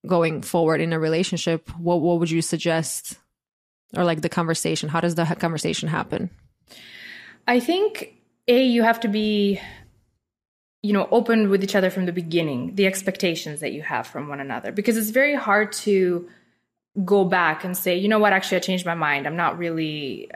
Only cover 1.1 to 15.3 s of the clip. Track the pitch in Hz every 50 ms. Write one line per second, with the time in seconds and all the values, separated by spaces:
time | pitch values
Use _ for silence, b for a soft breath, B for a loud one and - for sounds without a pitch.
1.1 | 160 165 190 - 185 160 - 175 165 160 - - - 170 170 170 175 175 147 175
2.1 | 175 170 170 160 160 165 165 - - 160 - 175 160 165 160 - - - - -
3.1 | - - _ _ _ _ _ _ _ _ _ _ _ _ _ _ - - 180 175
4.1 | 165 156 156 165 - 185 170 160 160 - - 165 160 - - 147 143 170 165 175
5.1 | 165 170 165 156 170 - - 165 165 156 - 165 165 - - 156 156 - - -
6.1 | - - - 180 - _ _ _ _ _ _ B B B B B B B B B
7.1 | B B B B B B B - 240 247 247 320 339 381 415 415 440 - - -
8.1 | - _ _ _ _ _ _ - 240 254 262 254 233 233 226 226 226 233 - 214
9.1 | 202 214 214 214 214 208 202 202 196 B B B B B B _ _ _ _ _
10.1 | _ _ _ _ _ _ _ _ _ _ _ _ _ _ - 202 208 196 - -
11.1 | - 240 240 233 220 220 214 196 196 196 190 196 - 202 185 185 185 196 185 180
12.1 | 170 180 170 160 165 170 160 151 135 123 - 170 190 196 196 190 190 - - 196
13.1 | 185 - - 175 165 160 - 160 147 143 156 135 - 147 156 - 151 113 123 -
14.1 | - - 143 147 143 139 139 139 117 123 - 202 - 208 208 240 220 226 214 214
15.1 | 220 254 277 294